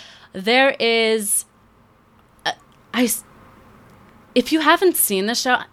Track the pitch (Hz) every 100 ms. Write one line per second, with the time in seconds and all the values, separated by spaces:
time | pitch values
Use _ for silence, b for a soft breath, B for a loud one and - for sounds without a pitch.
0 | B B B - 190 247 269 - 233 226
1 | 226 220 202 - - _ _ _ _ _
2 | _ _ _ _ 160 - _ _ - 220
3 | 240 - - - - - - - - -
4 | - - - 254 240 320 294 339 370 -
5 | - 190 202 240 262 247 -